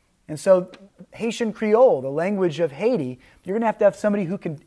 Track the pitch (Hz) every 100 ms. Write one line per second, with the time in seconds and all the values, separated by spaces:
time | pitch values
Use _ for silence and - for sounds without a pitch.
0 | _ _ - 156 196 185 180 - - _
1 | - - 226 - 226 202 214 220 262 151
2 | 131 143 175 208 185 147 165 139 214 240
3 | 127 123 _ _ - 208 226 208 202 190
4 | 214 208 165 196 175 147